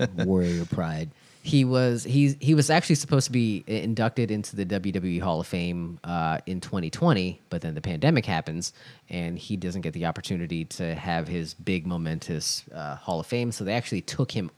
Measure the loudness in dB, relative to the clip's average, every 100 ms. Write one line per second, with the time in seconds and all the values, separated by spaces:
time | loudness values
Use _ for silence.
0 | -2 0 2 4 4 0 -2 -2 -2 -4
1 | -6 -10 -20 -12 2 4 6 6 4 2
2 | 2 6 6 4 4 6 6 4 4 2
3 | 4 2 4 2 2 0 -2 -2 0 2
4 | 2 2 0 0 -4 -4 -2 0 0 -2
5 | 0 0 0 -2 -2 -2 -2 -4 -6 -8
6 | -6 -2 0 -2 -4 -8 -4 -4 -4 0
7 | 4 4 2 -6 _ -6 -6 -6 -4 0
8 | 4 4 2 -2 -2 -6 -8 -10 -20 -20
9 | _ -6 -4 -6 -6 -6 -4 -4 -4 -2
10 | -2 -4 -6 -4 -4 -4 -6 -6 -4 -4
11 | -2 -2 -2 -4 -6 -8 -2 -2 0 -2
12 | -2 -4 -4 -4 -4 -6 -8 -12 -10 -8
13 | -4 -4 -2 -2 -2 -4 -2 -2 -2 -4
14 | -4 -2 -2 -2 -6